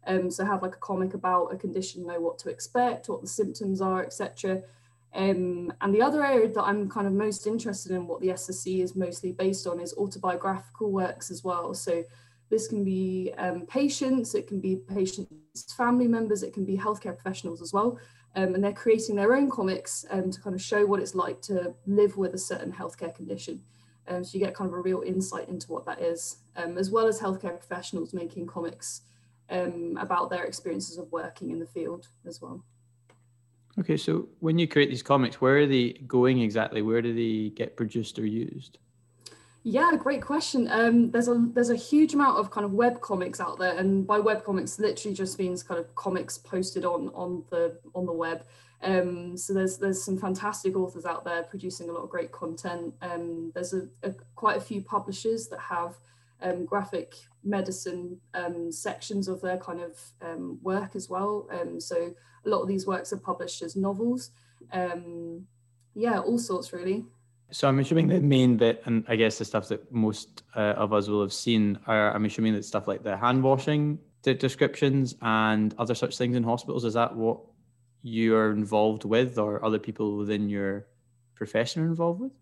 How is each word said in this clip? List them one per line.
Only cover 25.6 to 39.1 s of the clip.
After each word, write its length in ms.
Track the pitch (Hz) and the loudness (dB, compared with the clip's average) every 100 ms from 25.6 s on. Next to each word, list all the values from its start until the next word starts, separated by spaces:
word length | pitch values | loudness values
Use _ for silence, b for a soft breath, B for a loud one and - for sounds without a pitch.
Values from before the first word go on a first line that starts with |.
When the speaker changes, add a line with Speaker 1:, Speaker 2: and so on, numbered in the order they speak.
| - | -8
Speaker 1:
what 140 | 160 - | -8 -8
that 160 | - | -4
is, 360 | 170 170 - - _ - | -2 -2 -6 -12 _ -10
um, 220 | 170 175 | -6 -2
as 120 | 190 | 0
well 160 | 220 220 | 4 4
as 140 | 214 | 2
healthcare 400 | 202 190 190 175 | -2 -4 -4 -10
professionals 540 | - 180 190 - 165 | -10 -10 -8 -6 -6
making 340 | 185 170 - 170 | -6 -8 -8 -10
comics, 540 | - 165 - - - b b b b _ | -6 -8 -8 -12 -12 b b b b _
um, 460 | 185 180 170 170 165 | -4 -4 -4 -6 -6
about 300 | 196 - - | 0 0 0
their 140 | 180 | -4
experiences 560 | 165 - - 190 190 165 | -4 -6 -6 -6 -8 -12
of 120 | - | -8
working 380 | 165 170 - 165 | -8 -8 -10 -8
in 80 | 165 | -8
the 80 | 165 | -8
field 420 | - 160 175 - _ 175 | -8 -8 -8 -14 _ -18
as 120 | 170 | -16
well. 240 | - - - _ _ _ _ _ _ _ _ _ _ - | -14 -16 -18 _ _ _ _ _ _ _ _ _ _ -6
Speaker 2:
Okay, 180 | 175 151 | 0 0
so 300 | - 160 - - | 2 0 -2 -4
when 180 | 165 160 | 2 4
you 80 | 165 | 4
create 240 | 151 143 | 6 4
these 100 | 127 | 2
comics, 400 | - 139 123 - | 2 4 4 4
where 160 | 131 139 | 4 6
are 80 | 147 | 6
they 280 | 135 120 - 131 | 6 4 -2 0
going 360 | 127 127 127 | 4 6 6
exactly? 420 | 113 107 110 110 | 4 2 0 0
Where 180 | 107 113 | 2 2
do 140 | 117 117 | 2 0
they 340 | 113 110 107 | 0 0 -2
get 260 | - 113 - | -4 -6 -2
produced 440 | 113 117 110 - | -2 -2 -4 -4
or 80 | 110 | -2
used? 500 | 110 - 135 135 - _ _ _ | -2 -4 -8 -16 -20 _ _ _